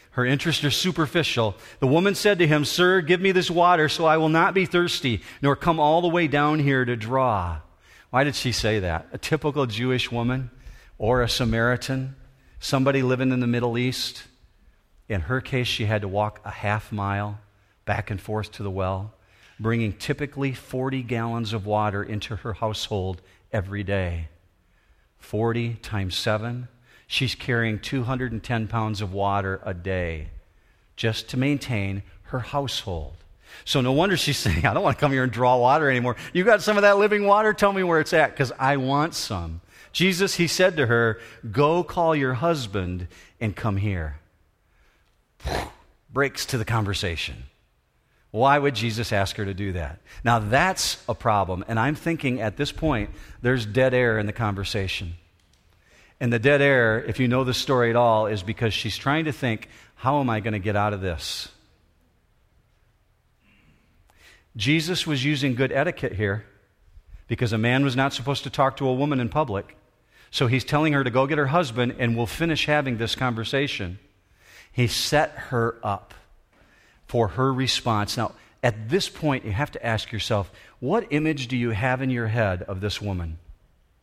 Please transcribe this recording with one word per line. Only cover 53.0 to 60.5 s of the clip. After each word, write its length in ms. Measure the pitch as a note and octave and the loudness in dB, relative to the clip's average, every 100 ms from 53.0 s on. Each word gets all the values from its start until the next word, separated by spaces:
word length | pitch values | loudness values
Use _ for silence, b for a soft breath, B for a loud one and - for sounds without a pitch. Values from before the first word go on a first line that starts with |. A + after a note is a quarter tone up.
| G#2 - B B | -4 -10 B B
there's 240 | A#2+ C3 G#2+ | 0 0 0
dead 260 | A2+ C3 | 2 4
air 240 | B2+ A#2+ A2 | 4 2 2
in 60 | G#2 | -2
the 60 | |
conversation. 840 | G#2 A2 G2 F#2+ G#2 F#2 - F2 E2+ _ _ _ _ _ _ b b b b | -2 -2 -2 -4 -4 -4 -6 -8 -12 _ _ _ _ _ _ b b b b
And 120 | B2+ | 0
the 60 | A#2 | 2
dead 220 | C3+ C#3+ | 4 6
air, 420 | C#3 C3 A2+ A2 | 6 6 4 2
if 160 | - A#2 | -2 0
you 100 | B2 | 2
know 160 | B2+ | 2
the 100 | B2+ | 2
story 360 | A#2+ - B2+ A#2 | 0 2 2 4
at 60 | A#2 | 4
all, 300 | A#2 A2 G#2+ | 4 4 2
is 160 | G#2+ | -2
because 320 | F#2 A2 A2+ | -4 -2 -2
she's 220 | - A2 - | -2 -4 -4
trying 280 | C#3 D#3 | -2 0
to 80 | D#3 | -2
think, 360 | - C3 A2 - B B B | -2 -4 -4 -8 B B B
"How 240 | B2+ D3 | 0 0
am 80 | B2+ | 0
I 120 | A2 | -2
gonna 180 | G#2+ | -2